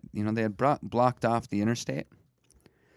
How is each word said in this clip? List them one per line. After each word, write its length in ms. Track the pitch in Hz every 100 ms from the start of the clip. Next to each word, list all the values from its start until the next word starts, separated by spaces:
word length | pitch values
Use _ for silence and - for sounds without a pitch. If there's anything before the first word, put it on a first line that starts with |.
| -
you 100 | -
know, 80 | 107
they 100 | 110
had 120 | 110 98
bro-, 220 | 135 147
blocked 420 | 95 117 123 - 117
off 240 | 117 -
the 120 | 101
interstate. 460 | 104 117 - 135 - - _ _ _ _ _ _ _